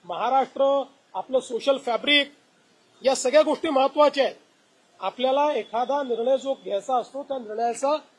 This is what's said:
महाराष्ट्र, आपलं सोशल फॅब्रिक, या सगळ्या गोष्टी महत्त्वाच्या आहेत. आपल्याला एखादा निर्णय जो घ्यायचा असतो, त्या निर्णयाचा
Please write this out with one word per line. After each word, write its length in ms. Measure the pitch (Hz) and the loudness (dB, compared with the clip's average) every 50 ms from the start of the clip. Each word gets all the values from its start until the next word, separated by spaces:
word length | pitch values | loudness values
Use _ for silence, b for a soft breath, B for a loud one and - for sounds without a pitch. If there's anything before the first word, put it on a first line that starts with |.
| _ | _
महाराष्ट्र, 760 | 175 175 170 202 240 262 269 247 254 - - 277 269 277 277 254 - _ _ _ _ - | -10 -8 -4 -2 2 2 2 0 0 0 0 2 2 2 0 -2 -4 _ _ _ _ -10
आपलं 260 | 185 - - 262 254 | -10 -8 -2 -2 -2
सोशल 360 | 240 - 240 220 - 269 269 | -2 -2 -8 -2 0 0 0
फॅब्रिक, 560 | 254 - - 226 220 - 277 294 285 277 285 - _ _ _ _ _ _ _ _ _ _ _ _ _ 202 | 0 0 -4 -4 -2 2 4 4 4 2 0 -8 _ _ _ _ _ _ _ _ _ _ _ _ _ -2
या 100 | 254 269 | 0 0
सगळ्या 260 | 247 - 254 262 302 | 0 0 4 4 4
गोष्टी 260 | 311 311 285 - - 330 | 4 4 0 -2 -2 -2
महत्त्वाच्या 560 | 285 262 262 277 - 294 294 285 285 277 254 | 2 2 2 2 4 4 4 4 4 2 0
आहेत. 100 | 196 - - _ _ _ _ _ _ _ _ _ _ _ _ | -2 -2 -8 _ _ _ _ _ _ _ _ _ _ _ _
आपल्याला 520 | 185 190 - - 247 262 262 285 294 302 | -10 -8 -4 -2 0 0 2 2 2 2
एखादा 500 | 294 233 202 - - 233 247 240 269 294 | 0 -2 -6 -4 -4 -4 -2 -2 -2 -4
निर्णय 360 | 277 254 233 220 233 254 269 262 | -2 -4 -4 -2 0 0 0 0
जो 160 | 254 269 269 - - | 0 -4 -6 -6 -6
घ्यायचा 320 | 185 202 196 190 - 262 | -6 -6 -6 -4 -2 -2
असतो, 260 | 247 214 - - 269 | -2 -2 -4 -12 -12
त्या 160 | 285 277 269 262 | -10 -8 -8 -10
निर्णयाचा 580 | 233 208 214 220 233 233 233 226 262 277 302 302 - _ _ | -8 -8 -6 -4 -2 -4 -2 -2 -2 -2 -2 -2 -4 _ _